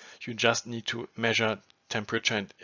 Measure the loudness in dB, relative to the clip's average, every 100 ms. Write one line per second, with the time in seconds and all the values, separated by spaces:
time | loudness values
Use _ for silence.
0 | -20 -14 -8 2 4 4 0 -6 -4 -6
1 | -6 -2 2 4 2 0 -6 _ -6 -6
2 | -2 -2 0 0 -2 -8